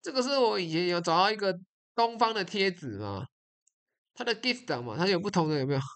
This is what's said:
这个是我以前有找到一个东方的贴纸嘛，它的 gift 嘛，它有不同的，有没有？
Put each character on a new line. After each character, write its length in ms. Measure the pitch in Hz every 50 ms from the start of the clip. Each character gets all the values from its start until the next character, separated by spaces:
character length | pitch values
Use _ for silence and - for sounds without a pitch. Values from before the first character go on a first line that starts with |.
这 100 | - -
个 120 | 262 262 247
是 140 | 262 277 269
我 200 | 247 220 214 202
以 120 | 180 160
前 160 | 160 165 180
有 120 | 175 175 175
找 160 | 170 175 165
到 160 | 175 190 208
一 40 | 220
个 200 | 208 202 190 180 180 190 _ _ _ _ _ _
东 240 | - 233 233 233
方 160 | 220 233 226 220
的 100 | 214 185
贴 280 | 160 - 202 190 196
纸 260 | 180 175 156 127 104
嘛， 260 | 98 107 101 101 92 131 - _ _ _ _ _ _ _ _ _ _ _ _ _ _ _ _ _
它 80 | - 247
的 120 | 262 226
gift 460 | 220 - 254 240 247 - - 151 123
嘛， 140 | 120 120 107
它 80 | 147 175
有 140 | 196 196 170
不 100 | 196 -
同 180 | - 180 160
的， 120 | 156 156 143
有 80 | 131
没 80 | 135 143
有？ 40 | 135 135 135 -